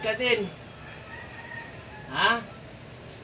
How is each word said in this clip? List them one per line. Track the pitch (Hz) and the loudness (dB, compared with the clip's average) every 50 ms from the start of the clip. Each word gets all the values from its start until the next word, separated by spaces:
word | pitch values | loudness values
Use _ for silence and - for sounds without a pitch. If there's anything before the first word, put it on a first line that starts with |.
| - | 2
ka | 214 214 | 2 4
din. | 226 254 240 233 214 196 180 - - - - - - - - - - - - 932 932 906 880 880 906 906 932 932 932 - - - - - - - - - - | 4 6 6 8 6 6 2 -2 -8 -12 -12 -12 -12 -12 -12 -12 -12 -10 -10 -10 -10 -10 -10 -10 -10 -10 -10 -10 -10 -10 -10 -10 -12 -12 -12 -12 -10 -8 -2
Ha? | - - - 226 233 233 - - - - - - - - - - - - - - - - | 4 6 6 8 6 6 2 -4 -10 -12 -12 -12 -12 -12 -12 -12 -12 -12 -12 -12 -14 -12